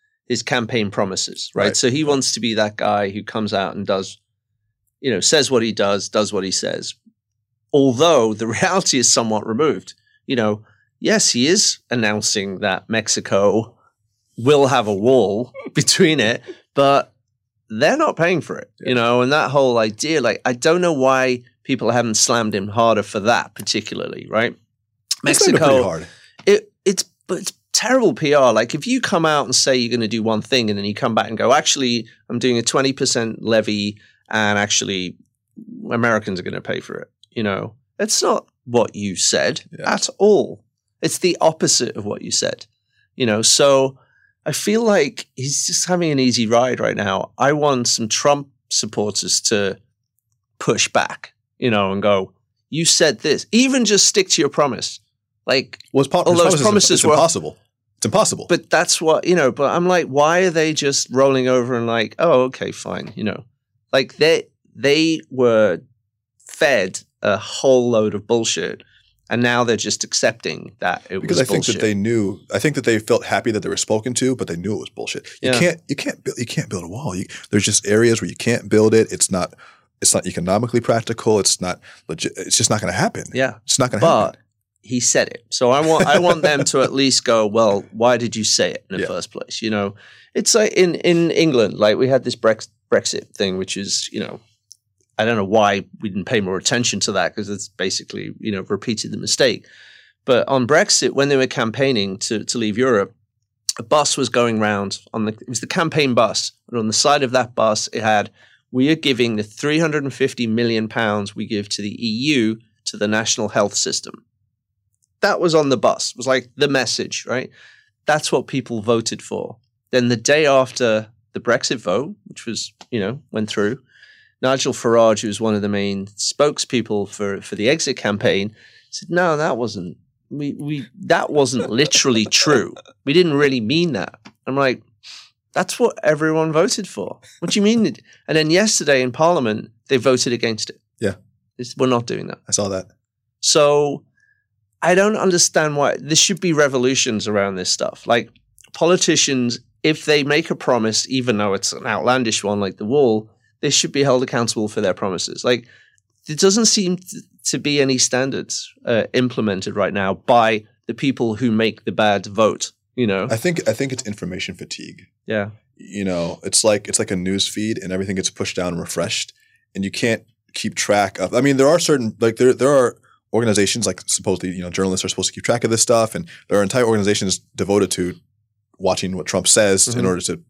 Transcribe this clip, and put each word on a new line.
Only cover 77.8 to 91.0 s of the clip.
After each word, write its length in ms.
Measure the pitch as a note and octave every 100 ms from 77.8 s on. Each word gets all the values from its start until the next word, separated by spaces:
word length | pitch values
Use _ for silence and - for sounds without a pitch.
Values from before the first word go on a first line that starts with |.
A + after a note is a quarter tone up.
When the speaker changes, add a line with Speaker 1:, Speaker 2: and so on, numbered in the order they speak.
| G2+
Speaker 2:
areas 340 | G#2+ A#2 A2+
where 80 | F2+
you 60 | E2+
can't 320 | A#2 A#2 G2
build 240 | G#2+ A2
it. 180 | A2+ G#2
It's 200 | D#2 -
not, 220 | F#2 E2+ - - _ _ _
it's 120 | -
not 120 | - F#2
economically 540 | F#2 F2 G2+ A#2+ A#2+
practical. 580 | G#2+ A#2 - A2+ A#2 G#2+
It's 220 | F#2 -
not 180 | F2+ F2 - - -
legit. 240 | D#2+ - -
It's 220 | F#2 -
just 120 | A#2+
not 120 | G#2+
gonna 100 | F#2
happen. 300 | F#2+ G3 - -
Speaker 1:
Yeah. 220 | B2 C3 - -
Speaker 2:
It's 140 | -
not 120 | B2
gonna 100 | A2+
Speaker 1:
But 240 | E3 B2+ G2
Speaker 2:
happen. 140 | - _ _ _ _
Speaker 1:
he 180 | - B2
said 300 | - C#3 G#2+
it. 160 | - _
So 220 | - B2
I 80 | C3+
want, 260 | D#3+ D#3+ C3+
I 120 | D#3
want 220 | F3 E3+
them 220 | F3 C#3+ C3+
to 160 | C#3
at 100 | B2+
Speaker 2:
<laughs> 80 | C3+
Speaker 1:
least 220 | C3+ B2
go, 240 | - A#2 G#2+
"Well, 380 | A2+ A2+ G2+ -
why 260 | G#2+ A#2+ A#2+
did 180 | A#2+ A2+
you 80 |
say 280 | G#2 - F2+
it 140 | - -
in 80 | F#2+
the 40 |
Speaker 2:
Yeah. 40 | F2+
Speaker 1:
first 240 | F2+ -
place?" 300 | - - -
You 80 | A2
know, 260 | G#2 G2+ G2+ - - _ -
it's 180 | -
like 200 | A3 -
in, 220 | - F3+
in 360 | -